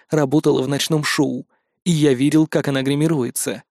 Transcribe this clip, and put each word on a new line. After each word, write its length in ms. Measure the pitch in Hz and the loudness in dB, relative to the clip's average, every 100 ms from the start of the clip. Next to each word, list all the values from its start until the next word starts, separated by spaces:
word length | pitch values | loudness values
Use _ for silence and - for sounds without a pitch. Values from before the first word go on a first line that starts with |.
| - | -4
работала 520 | 156 139 147 151 135 | -2 2 2 2 0
в 60 | 131 | 0
ночном 360 | 143 - 160 | -4 -2 -2
шоу, 420 | 143 - 135 127 - _ _ _ | -2 0 -2 -2 -10 _ _ _
и 60 | 185 | -2
я 240 | 160 147 | 2 2
видел, 320 | 127 143 156 156 | 2 2 2 2
как 220 | 160 139 | 0 -2
она 140 | 135 | -2
гримируется. 800 | 135 143 160 156 120 - - 101 - | -2 0 0 0 -4 -4 -8 -8 -12